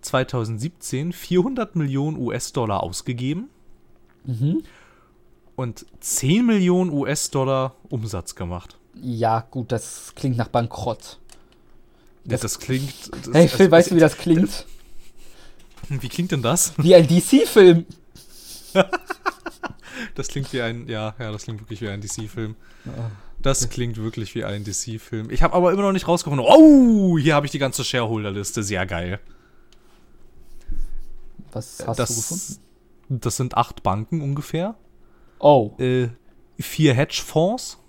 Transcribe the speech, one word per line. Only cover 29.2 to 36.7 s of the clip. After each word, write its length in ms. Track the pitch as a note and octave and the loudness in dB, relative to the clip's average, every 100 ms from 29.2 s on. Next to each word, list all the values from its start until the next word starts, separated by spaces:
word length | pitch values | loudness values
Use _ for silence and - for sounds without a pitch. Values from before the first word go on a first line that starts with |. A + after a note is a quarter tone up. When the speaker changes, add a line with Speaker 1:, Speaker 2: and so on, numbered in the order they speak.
| - - _ - _ - _ _ - - - - - - - - - - - - - - - | -12 -20 _ -20 _ -20 _ _ -20 -20 -20 -20 -18 -16 -4 -2 0 -2 -6 -10 -14 -18 -14
Speaker 2:
Was 340 | A2 - - - | -12 -12 -12 -8
hast 100 | A2+ | -4
Speaker 1:
Das, 120 | A#2+ | -4
Speaker 2:
du 60 | A#2 | -4
gefunden? 460 | A2 F3 - - _ _ _ _ _ C3 | -6 -8 -10 -16 _ _ _ _ _ -6
Speaker 1:
das 160 | A#2+ - | -6 -4
sind 180 | B2+ A#2 | -4 -2
acht 280 | - - | -4 -4
Banken 380 | G#2 G2 A2 E3 | -4 -4 -4 -6
ungefähr. 540 | C#3+ C#3+ D3 D#3+ F#3 A3+ _ - - _ - - | -4 -6 -6 -6 -6 -8 _ -20 -20 _ -20 2
Speaker 2:
Oh. 320 | C#3+ C#3+ G#2+ - | 6 6 4 -2
Speaker 1:
Äh, 320 | B2+ B2+ A#2+ A#2 _ - _ _ | -2 0 -2 -6 _ -20 _ _
vier 340 | - | -12